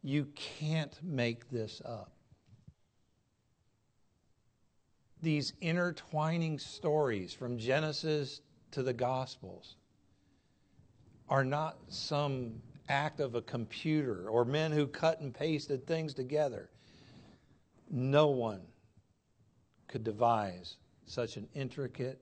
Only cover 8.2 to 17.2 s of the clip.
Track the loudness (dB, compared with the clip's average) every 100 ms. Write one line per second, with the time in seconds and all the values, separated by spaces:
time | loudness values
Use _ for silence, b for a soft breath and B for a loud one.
8.2 | -2 -8 _ -20 -10 -4 -2 0 0 0
9.2 | -2 -8 -14 -14 -18 -20 _ _ _ b
10.2 | b b b b b b -20 _ -20 -20
11.2 | 0 2 4 0 -2 -6 -12 -10 -2 0
12.2 | 0 -2 -4 -8 -14 -20 0 0 0 -2
13.2 | -2 -2 -4 -6 -4 -4 0 2 2 -2
14.2 | 2 4 4 4 2 2 2 4 2 2
15.2 | -4 -4 0 0 0 -4 0 -2 -2 -4
16.2 | -2 2 2 0 -10 B B B B B